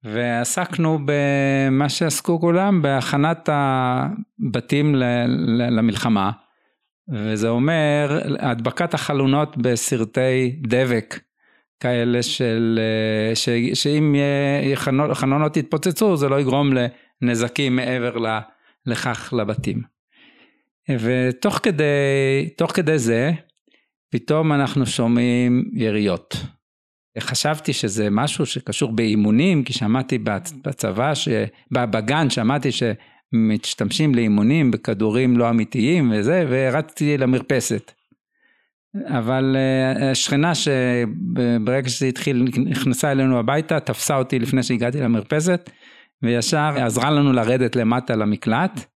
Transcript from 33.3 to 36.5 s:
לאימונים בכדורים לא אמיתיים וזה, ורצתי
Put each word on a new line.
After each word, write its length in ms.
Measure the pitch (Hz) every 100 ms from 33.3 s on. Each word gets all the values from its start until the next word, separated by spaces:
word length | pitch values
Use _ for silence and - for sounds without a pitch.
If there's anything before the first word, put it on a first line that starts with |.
| 117 110 104 - - 104 - 156
לאימונים 560 | 127 113 104 107 156 139
בכדורים 640 | 117 - 104 110 110 127 120
לא 140 | 117
אמיתיים 640 | 117 107 131 113 175 131
וזה, 300 | 107 104 180
ורצתי 680 | 160